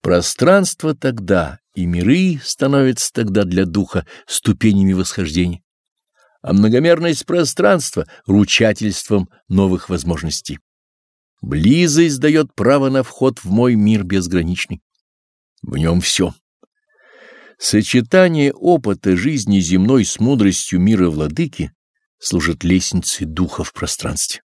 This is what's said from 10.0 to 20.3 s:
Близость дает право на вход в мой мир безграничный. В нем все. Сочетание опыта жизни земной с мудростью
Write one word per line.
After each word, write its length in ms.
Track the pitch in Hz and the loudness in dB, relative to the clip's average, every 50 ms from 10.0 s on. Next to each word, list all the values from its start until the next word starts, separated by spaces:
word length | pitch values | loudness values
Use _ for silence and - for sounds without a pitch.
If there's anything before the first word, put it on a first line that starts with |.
| - 85 82 76 85 80 76 - - - 76 - _ _ _ _ _ _ _ _ _ _ _ _ _ _ _ _ | -2 -4 -4 -4 -4 -8 -8 -8 -10 -12 -14 -14 _ _ _ _ _ _ _ _ _ _ _ _ _ _ _ _
Близость 800 | - - - 78 - - 254 165 175 160 143 160 170 160 143 131 | -10 -6 -4 0 2 4 4 4 4 2 4 2 2 2 0 0
дает 340 | 143 151 151 156 151 - _ | 0 2 2 2 0 -2 _
право 340 | - - 120 139 143 135 135 | 0 2 2 2 2 2 0
на 140 | 135 135 | 0 -2
вход 380 | 123 - - - 131 131 113 - | -2 -4 -4 -2 -2 -2 -2 -2
в 80 | - 90 | -6 -2
мой 240 | 95 113 123 127 120 | 0 2 2 2 2
мир 300 | 107 104 107 110 107 95 | 2 2 2 2 0 0
безграничный. 760 | 87 98 95 90 85 92 90 82 85 90 - - _ 92 90 _ _ _ _ _ _ _ _ _ _ _ _ _ _ _ _ | -2 -2 -2 -2 0 -2 -2 0 -2 -4 -6 -6 _ -10 -14 _ _ _ _ _ _ _ _ _ _ _ _ _ _ _ _
В 140 | - - - | -14 -8 -4
нем 240 | 71 80 82 85 90 | -2 0 2 2 2
все. 340 | - - - - 95 - - _ _ _ _ _ _ _ _ _ _ _ _ _ _ _ _ - - - - - - - _ _ | 0 0 0 0 -2 -2 -2 _ _ _ _ _ _ _ _ _ _ _ _ _ _ _ _ -20 -20 -20 -20 -20 -20 -20 _ _
Сочетание 960 | - - - 107 107 - - 123 117 117 - 185 185 180 165 151 143 143 | -6 0 0 0 0 2 0 0 0 2 4 4 4 4 2 2 0 0
опыта 640 | - - - 175 180 151 117 104 98 - - 98 92 | 0 0 0 2 2 2 0 -2 -4 -2 0 0 0
жизни 440 | 87 101 151 156 135 95 104 101 98 | 2 0 -2 -2 -2 -2 2 2 2
земной 440 | 90 80 95 92 95 113 135 131 101 | 2 2 2 2 2 4 2 2 2
с 140 | - - - | 0 -2 -2
мудростью 600 | 110 123 | 0 0